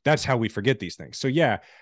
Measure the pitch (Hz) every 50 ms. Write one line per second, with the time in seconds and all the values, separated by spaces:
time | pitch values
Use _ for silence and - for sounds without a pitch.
0 | - 147 151 143 - - 131 120 113 104 - - 101 127 135 107 98 87 - -
1 | 78 65 - - - 135 127 160 165 131 104 90 - - - -